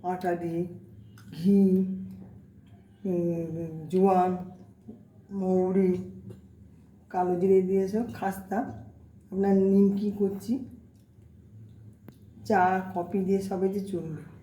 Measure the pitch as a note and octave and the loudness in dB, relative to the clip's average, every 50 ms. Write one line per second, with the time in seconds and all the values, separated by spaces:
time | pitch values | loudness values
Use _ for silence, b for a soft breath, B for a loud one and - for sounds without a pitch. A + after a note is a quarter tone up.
0 | - F3+ F#3 F3+ - F3+ F3 E3+ E3+ E3+ E3 E3+ F3+ F3 - - - - - - | -4 -6 -6 -4 -2 -2 -2 -2 -4 -4 -4 -4 -4 -6 -8 -16 -18 -20 -20 -20
1 | - - - - - - - D3+ E3+ G3 G3+ G3 G3 F#3+ F#3 F#3+ F#3+ F#3 - - | -20 -20 -20 -20 -20 -16 -12 -2 2 4 6 6 6 4 4 2 0 -2 -4 -8
2 | - - - - - - - - - - - - - - - - - - - - | -10 -14 -14 -18 -20 -20 -20 -20 -20 -20 -20 -20 -20 -20 -20 -20 -20 -20 -20 -10
3 | - F#3+ F3+ F3 E3+ E3+ E3+ E3+ E3 D#3+ D#3 E3 E3 D#3+ D#3+ D#3+ D#3 D3+ F3+ F#3 | -4 -2 -2 0 0 0 -2 -2 -4 -6 -6 -8 -8 -8 -10 -12 -10 -2 2 4
4 | F#3+ G3 F#3+ F3+ F3+ F3+ F3+ F3+ - - - - - - - - _ - - - | 4 6 6 4 4 2 0 -4 -6 -12 -14 -18 -20 -20 -20 -20 _ -20 -20 -20
5 | - - - - - - G3 G3 F#3 F#3 F#3 F#3 F#3 F#3 F#3+ G3 F#3+ F#3 F3+ F3+ | -20 -20 -20 -20 -20 -12 -8 -4 0 2 2 2 2 2 2 2 4 2 2 0
6 | F#3 - - - - - - - - - - - - - - - - - - - | -4 -10 -14 -16 -18 -18 -20 -20 -20 -20 -20 -20 -20 -20 -20 -20 -20 -20 -20 -20
7 | - _ - F#3 F3+ F3+ F3+ F3 F#3 F#3+ F#3+ F#3+ F#3 F#3 F#3+ F#3+ F#3+ F#3+ G3+ A3 | -20 _ -2 -2 0 0 0 2 4 6 6 6 6 4 2 0 0 0 -2 -2
8 | A#3+ - - - G3 G3 F#3+ - - - G3+ G#3+ C#4 - - - - - - - | -4 -4 -6 -6 -6 -6 -6 -6 -8 -4 -4 -4 -4 -4 -8 -14 -16 -18 -20 -20
9 | - - - - - - - F#3+ G3 G3 G3 G3 F#3+ G3 G3 G3 G3+ G3 G3+ G3 | -20 -20 -20 -20 -18 -8 -4 0 2 4 4 4 4 6 6 6 6 6 4 2
10 | G#3 G#3 G3 - G3+ F#3+ G3 - - - A#3+ - - - - - - - _ - | -2 -4 -2 0 -2 -2 -2 -6 -6 -6 -6 -6 -6 -12 -16 -20 -20 -20 _ -20
11 | _ _ _ - - - - - - - - - - - - - - - - _ | _ _ _ -20 -20 -20 -20 -20 -20 -20 -20 -20 -20 -20 -20 -20 -20 -20 -20 _
12 | - - - - - - - - - - G#3+ F#3+ F3+ F#3 F#3 F#3+ F#3 - F#3 F3+ | -20 -20 -20 -20 -20 -20 -20 -20 -4 0 2 4 4 4 2 0 -2 -4 -6 -6
13 | F3 - - G3 F#3 F#3 G3 F#3+ - - G3 F#3 F#3+ F#3+ G3 G3+ F#3+ - F#3 E3+ | -6 -4 -2 -2 0 0 0 0 0 -4 -4 -2 -2 -2 -2 -2 -6 -6 -8 -8
14 | D#3+ D#3+ D#3 - - - - - | -6 -8 -10 -12 -12 -16 -20 -20